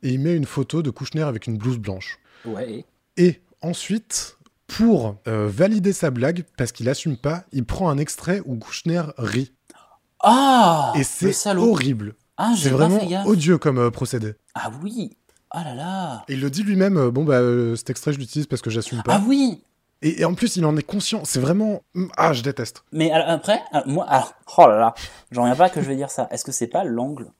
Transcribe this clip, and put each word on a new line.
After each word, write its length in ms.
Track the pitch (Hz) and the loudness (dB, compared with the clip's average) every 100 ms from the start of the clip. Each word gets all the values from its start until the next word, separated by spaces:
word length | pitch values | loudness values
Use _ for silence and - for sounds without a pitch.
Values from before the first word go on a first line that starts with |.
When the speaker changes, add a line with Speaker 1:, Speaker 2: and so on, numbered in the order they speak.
Speaker 1:
et 80 | 135 | -2
il 100 | 131 | -2
met 140 | 147 | 0
une 100 | 170 135 | 0 -2
photo 360 | - 131 156 | -4 -4 -2
de 80 | 151 | -4
Kouchner 320 | 113 135 156 | -6 -8 -4
avec 240 | 151 113 - | -4 -4 -6
une 100 | 110 | -4
blouse 220 | 110 123 | -2 -4
blanche. 400 | 107 95 - - _ _ | -6 -10 -10 -16 _ _
Speaker 2:
Ouais. 400 | 117 110 123 110 - _ _ - | -12 -10 -8 -10 -16 _ _ 2
Speaker 1:
Et 240 | 175 156 _ _ | 2 2 _ _
ensuite, 760 | 160 175 - 214 - - - _ _ _ _ | -8 -8 -6 -6 -6 -10 -10 _ _ _ _
pour, 500 | - 226 196 113 104 - | 2 4 4 2 -6 -4
euh, 200 | 110 104 | -2 -2
valider 420 | 101 185 220 190 | 2 2 2 0
sa 180 | 190 160 | 0 -2
blague, 340 | 127 127 175 170 - | 0 0 -2 -6 -6
parce 160 | 123 | -6
qu'il 160 | - 113 | -2 -4
assume 280 | 143 - 131 | -2 -4 -4
pas, 280 | 143 165 185 | -4 -6 -8
il 120 | 139 | -6
prend 240 | 120 - 185 | -4 -2 0
un 100 | 139 | 0
extrait 440 | 151 - - 190 | -2 -6 -4 -4
où 120 | 175 120 | -4 -10
Kouchner 460 | - - - 170 156 - | -10 -8 -4 -2 -4 -6
rit. 340 | 113 107 135 _ _ - _ _ _ _ | -4 -4 -4 _ _ -20 _ _ _ _
Speaker 2:
Ah, 720 | 196 247 277 254 202 165 131 | 4 6 6 6 6 4 0
Speaker 1:
Et 40 | 120 | 0
Speaker 2:
le 60 | |
Speaker 1:
c'est 280 | 135 - 185 | -2 -2 -2
Speaker 2:
salaud. 380 | 196 - 190 226 | 0 -2 2 2
Speaker 1:
horrible. 440 | 190 131 123 104 107 _ - | 2 0 -4 -6 -12 _ -4
Speaker 2:
Ah, 160 | 214 233 | 0 2
j'ai 80 | |
Speaker 1:
C'est 60 | 143 | 2
Speaker 2:
pas 60 | 131 | 4
Speaker 1:
vraiment 220 | 160 196 | 4 4
Speaker 2:
fait 60 | 190 | 0
gaffe. 200 | 180 202 | -4 2
Speaker 1:
odieux 320 | 208 151 170 | 2 4 2
comme, 200 | 156 127 | 2 2
euh, 120 | 120 | 0
procédé. 440 | 117 127 123 107 104 _ | 0 -6 -4 -6 -10 _
Speaker 2:
Ah 160 | - - 117 | -10 -10 -8
oui. 340 | 180 233 180 _ _ _ _ | -10 -8 -10 _ _ _ _
Ah 140 | - | -12
là 100 | 160 | -10
là. 500 | 123 165 190 175 120 - | -10 -8 -6 -6 -10 -8
Speaker 1:
Et 60 | |
il 60 | 135 | -4
le 100 | 139 | -4
dit 120 | 139 | -2
lui-même, 340 | 208 190 190 185 | 0 2 4 4
euh, 140 | 127 | 2
bon, 140 | 120 | 2
bah, 120 | 156 131 | 2 4
euh, 340 | 123 120 117 117 | 4 2 0 -2
cet 140 | - | -6
extrait, 220 | 135 - | -6 -4
je 60 | 143 | -4
l'utilise 280 | 127 147 147 | -4 -6 -4
parce 160 | 123 | -4
que 80 | - | -4
j'assume 320 | 110 107 120 | -4 -4 -6
pas. 120 | 107 208 | 0 2
Speaker 2:
Ah 60 | 208 | 4
oui. 360 | 277 269 180 _ _ _ _ | 2 2 -2 _ _ _ _
Speaker 1:
Et, 180 | 156 165 | -4 0
et 40 | |
en 100 | 165 | 0
plus, 220 | 180 240 180 | 0 -2 0
il 80 | |
en 120 | 160 151 | 2 0
est 60 | |
conscient. 400 | - 202 - 220 | -2 -4 -4 -4
C'est 160 | 151 135 | -4 -2
vraiment, 420 | 131 180 214 202 _ | 2 2 0 -2 _
mm, 120 | 175 185 - | -6 -6 2
ah, 160 | 165 | 2
je 100 | 135 | 2
déteste. 420 | 120 131 117 - _ | -2 -4 -8 -10 _
Speaker 2:
Mais 180 | 156 160 | -2 2
al-, 120 | 156 156 | 2 2
après, 320 | 165 - 214 - | -2 0 -2 0
euh, 60 | 151 131 | -4 -2
moi, 200 | 147 180 | -4 2
ah, 200 | 135 120 - - - | 0 0 -8 -6 8
oh 80 | 156 | 8
là 100 | 107 | 10
là, 160 | 117 - - - _ | 4 2 -16 -18 _
j'en 100 | 123 | -2
reviens 140 | 123 127 | 0 4
pas 140 | 180 | 4
que 100 | 175 | 2
je 80 | 139 | -4
vais 80 | 135 | -4
dire 140 | 139 | -4
ça. 180 | - 123 | -4 -6
Est-ce 140 | 120 | -6
que 80 | - | -8
c'est 140 | 131 117 | -6 -2
pas 160 | 160 | -2
l'angle 440 | 190 117 127 147 101 _ | -2 -2 -4 -6 -14 _